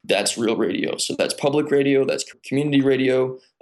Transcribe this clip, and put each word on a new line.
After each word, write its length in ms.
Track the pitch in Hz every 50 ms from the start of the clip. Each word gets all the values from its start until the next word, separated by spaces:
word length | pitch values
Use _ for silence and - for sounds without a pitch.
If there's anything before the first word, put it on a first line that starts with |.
| -
That's 360 | - 98 98 104 - - 113
real 180 | 117 101 90
radio. 400 | 90 113 90 - - - - -
So 160 | - - - -
that's 200 | - 95 - -
public 340 | - - 143 139 151 151 -
radio, 340 | 143 143 139 139 135 135 131
that's 220 | - - - - - - _ -
community 380 | - 131 139 147 151 143 139
radio, 580 | 131 135 135 131 131 131 127 127 131 131 131 - _ _ _ -